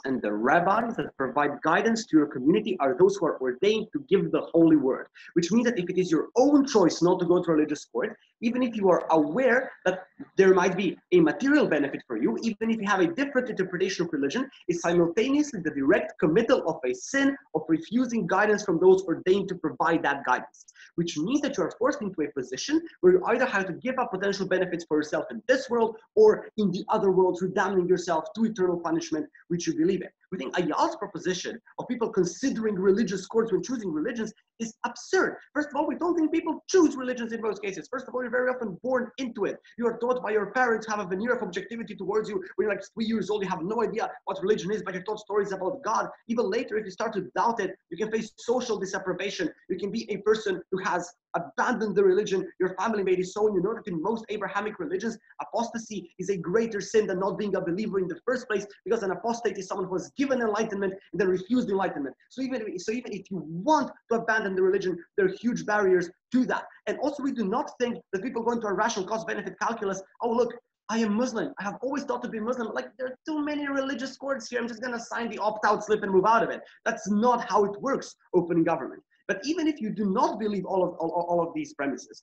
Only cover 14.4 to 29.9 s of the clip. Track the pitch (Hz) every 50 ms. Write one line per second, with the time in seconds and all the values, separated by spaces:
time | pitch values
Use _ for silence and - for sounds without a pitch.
14.4 | - - - - _ - 165 170 - 175 175 175 165 170 - 220 240 269 277 294
15.4 | 294 - - 180 151 151 139 143 135 147 202 - - - - - 190 156 165 220
16.4 | 226 - 262 - - 165 156 - - 127 123 - - - - 277 277 277 277 -
17.4 | - _ - 156 - - 165 151 - - 208 247 262 233 233 220 175 165 190 190
18.4 | 214 214 208 202 - - 165 160 180 185 185 190 - 165 160 - - 185 190 202
19.4 | 175 - 175 175 - 147 131 - 160 165 170 147 139 143 143 135 - 127 123 120
20.4 | - - _ - - _ - - - - - - 165 170 - 151 156 220 277 294
21.4 | 294 269 - 196 165 - - - 226 285 285 - 214 190 185 - 147 - - 135
22.4 | 123 127 127 - - 285 302 330 339 - - - 175 180 185 185 - 202 233 254
23.4 | 254 247 208 196 185 175 156 139 - 254 254 - - - 190 180 196 202 196 196
24.4 | 185 - 185 180 180 175 175 - - - 156 151 147 - - 156 - - 120 110
25.4 | - - - - - - 240 233 226 226 - - _ _ - 208 220 214 190 202
26.4 | - - - 220 208 180 175 208 - - 214 196 196 196 180 185 185 180 170 -
27.4 | 190 180 - 208 190 196 202 185 175 165 185 170 - 180 165 156 156 - - 220
28.4 | 226 202 - 185 185 180 175 170 170 160 160 165 - - 156 151 - - _ -
29.4 | _ - 175 170 - 165 139 147 160 190